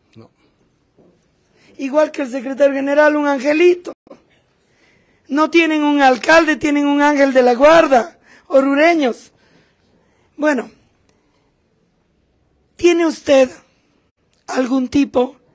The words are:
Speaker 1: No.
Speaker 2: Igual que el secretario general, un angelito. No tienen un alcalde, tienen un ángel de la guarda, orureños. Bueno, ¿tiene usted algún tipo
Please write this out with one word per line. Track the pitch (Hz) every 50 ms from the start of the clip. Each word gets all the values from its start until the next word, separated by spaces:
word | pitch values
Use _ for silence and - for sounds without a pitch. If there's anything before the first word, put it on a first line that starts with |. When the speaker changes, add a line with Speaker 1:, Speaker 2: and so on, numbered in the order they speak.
| _ _ _
Speaker 1:
No. | 113 110 _ _ _ _ _ _ _ _ _ _ _ _ _ _ _ _ _ _ _ _ _ _ _ _ _ _ _ _ _ _
Speaker 2:
Igual | - 269 254 269 302 302 294
que | - 320 277
el | 233
secretario | 240 277 220 269 269 226 285 277 269
general, | 277 277 277 285 294 302 302 302
un | 294 294
angelito. | 285 277 254 247 294 302 311 349 359 359 359 - - - - _ - - - _ _ _ _ _ _ _ _ _ _ _ _ _ _ _ _ _ _ _ _ _ -
No | 269 302 311 311
tienen | 320 339 330 311 311 302 294
un | 294 294 285
alcalde, | 277 262 254 - - - 320 330 330 311 302
tienen | - - 294 285 285 285
un | 285 285 285
ángel | 294 294 294 277 277 277 254
de | 262 247
la | 247 240
guarda, | 233 277 302 330 330 320 285 269 233 220 - - _ _ _ _ _ _
orureños. | - - 269 277 277 277 285 311 339 349 311 277 233 - - - - _ _ _ _ _ _ _ _ _ _ _ _ _ _ _ _ _ _ _ _ _
Bueno, | - 294 302 285 233 - - _ _ _ _ _ _ _ _ _ _ _ _ _ _ _ _ _ _ _ _ _ _ _ _ _ _ _ _ _ _ _ _ _ _ _ _ _ _ _ _ _
¿tiene | - 339 349 339 339 339
usted | 311 220 - - 302 277 269 262 254 - - _ _ _ _ _ _ _ _ _ _ _ _ _ _ _ _ _
algún | - - 254 262 226 269 262 254
tipo | 247 - 285 269 - - 254 247 262 - _ _ _